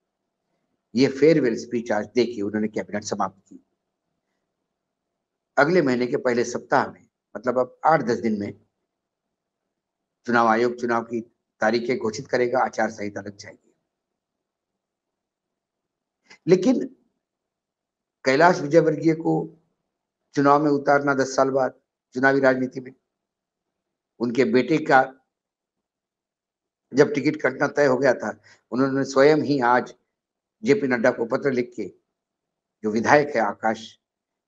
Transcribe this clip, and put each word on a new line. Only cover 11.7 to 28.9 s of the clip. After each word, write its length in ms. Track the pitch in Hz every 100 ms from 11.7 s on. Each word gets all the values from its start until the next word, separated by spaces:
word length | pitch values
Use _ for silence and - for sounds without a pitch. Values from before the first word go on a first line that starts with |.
| 117 117 127
घोषित 300 | 113 123 135
करेगा, 320 | 123 123 127
आचार 320 | 113 113 110
संहिता 300 | 107 104 101
लग 160 | 101 98
जाएगी। 380 | 85 - _ _ _ _ _ _ _ _ _ _ _ _ _ _ _ _ _ _ _ _ _ _ _ _ _ _ _ - -
लेकिन 380 | 185 254 247 - - _ _ _ _ _ _ _ _ _ _ _ _ -
कैलाश 340 | 135 170 175
विजयवर्गीय 560 | 143 165 160 147 156 160
को 420 | 165 160 - - _ _ _ _ _ _ _
चुनाव 300 | - 143 147
में 80 | 151
उतारना 420 | 143 139 143 143
दस 220 | 131 135 -
साल 140 | 135
बाद 320 | 131 127 - _ _ _
चुनावी 260 | 127 135 139
राजनीति 400 | 135 127 127 139
में, 140 | 127 - _ _ _ _ _ _ _ _ _ _ _ -
उनके 260 | 120 117 120
बेटे 320 | 123 127 156
का 360 | 156 135 135 - _ _ _ _ _ _ _ _ _ _ _ _ _ _ _ _ _
जब 200 | 123 147
टिकट 280 | 147 131 151
कटना 260 | - - 143
तय 180 | - 143
हो 120 | 127
गया 160 | 135
था, 280 | 117 107 95 _ _ _
उन्होंने 320 | 120 135